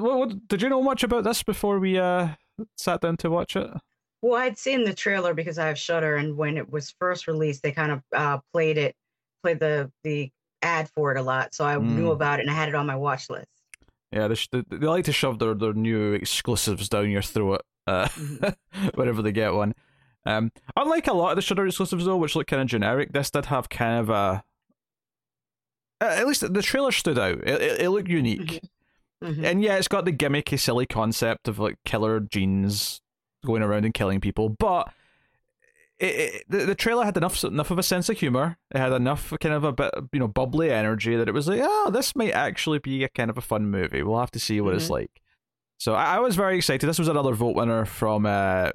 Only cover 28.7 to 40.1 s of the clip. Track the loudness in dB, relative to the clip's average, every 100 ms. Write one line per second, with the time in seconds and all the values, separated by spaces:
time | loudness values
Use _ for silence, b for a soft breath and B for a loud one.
28.7 | _ _ _ _ _ -6 -2 0 2 2
29.7 | 2 2 0 0 0 0 0 0 -2 0
30.7 | 0 0 0 0 0 0 -2 -4 -2 -2
31.7 | -4 -4 0 0 0 0 0 2 2 2
32.7 | 0 -4 -8 _ _ _ _ -2 0 2
33.7 | 2 0 0 0 0 0 0 -2 0 2
34.7 | 2 -2 b b b b b _ _ _
35.7 | _ _ _ -2 0 -4 -6 -4 0 0
36.7 | 0 2 2 2 0 0 -2 -2 -2 0
37.7 | 0 2 0 0 0 2 2 0 -4 _
38.7 | 0 2 2 2 0 -4 -4 -2 0 0
39.7 | 0 -2 -2 -4